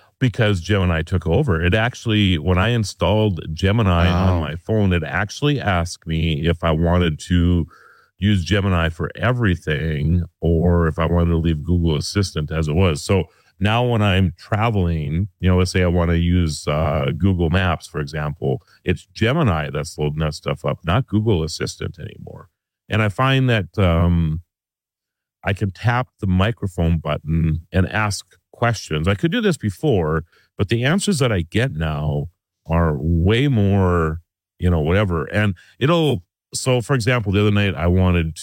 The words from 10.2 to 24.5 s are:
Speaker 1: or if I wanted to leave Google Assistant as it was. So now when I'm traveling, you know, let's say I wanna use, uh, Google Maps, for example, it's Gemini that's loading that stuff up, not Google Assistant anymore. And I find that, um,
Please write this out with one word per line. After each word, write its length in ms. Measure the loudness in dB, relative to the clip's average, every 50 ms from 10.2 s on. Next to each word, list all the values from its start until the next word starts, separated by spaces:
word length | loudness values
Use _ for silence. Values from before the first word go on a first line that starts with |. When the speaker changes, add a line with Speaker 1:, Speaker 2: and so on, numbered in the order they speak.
| 0 -4 _ _
Speaker 1:
or 460 | 0 0 2 2 2 2 2 2 2
if 120 | 0 0 0
I 60 | 0
wanted 240 | 0 2 2 2 2
to 80 | 2 2
leave 260 | 0 0 0 -2 -2
Google 320 | 0 0 0 2 0 0
Assistant 560 | -2 -2 -4 -2 -2 -2 -2 -4 -6 -6 -4 -2
as 160 | -2 -2 0
it 60 | 2
was. 280 | 2 2 2 0 -2 -2
So 220 | -2 0 0 -2 -4 _ _ _ _ _ -4 -2
now 240 | 0 0 0 0
when 160 | 0 0 2 2
I'm 300 | 2 2 2 2 0 0 -4
traveling, 920 | -8 -4 -2 0 0 0 2 0 0 0 0 -2 -2 -2 -2 -2 -4 -4 _ -2
you 100 | 0 2
know, 100 | 2 2
let's 120 | 2 2
say 120 | 2 0 2
I 40 |
wanna 280 | 2 2 2 2 2 2
use, 520 | 2 2 2 2 2 2 0 -2 -4 -4
uh, 460 | -4 -2 0 0 0 0 -2 -2 -2 -2
Google 340 | 0 0 0 2 2 0 0
Maps, 360 | 0 0 0 0 -2 -4 -6
for 140 | -10 -8 -8
example, 640 | -8 -6 -6 -6 -6 -6 -6 -6 -4 -4 -4 -4 -6 _ _ _ -4
it's 220 | -4 -4 -4 -6
Gemini 640 | _ -6 -2 -2 0 0 2 2 0 0 -2 -4 -6
that's 260 | -6 -8 -8 -8 -6 -4
loading 220 | -4 -4 -2 -2
that 140 | -4 -4 -4
stuff 300 | -6 -6 -8 -6 -4 -4
up, 140 | -4 -6 -4 -2
not 220 | -2 -2 -2 -2
Google 360 | -2 -2 -2 0 0 0 0 -2
Assistant 560 | -4 -6 -6 -8 -8 -8 -8 -10 -10 -10 -12
anymore. 500 | -16 -16 -16 -16 -18 -18 -18 -18 -20 _ _ _ _ _ _ _ _ -6
And 140 | -4 -2 -2
I 80 | -2
find 380 | -2 0 0 2 2 2 2 2
that, 280 | 2 0 -2 -2 -2 0
um, 640 | 2 4 4 4 4 4 2 2 2 0 -2 -4 -8 _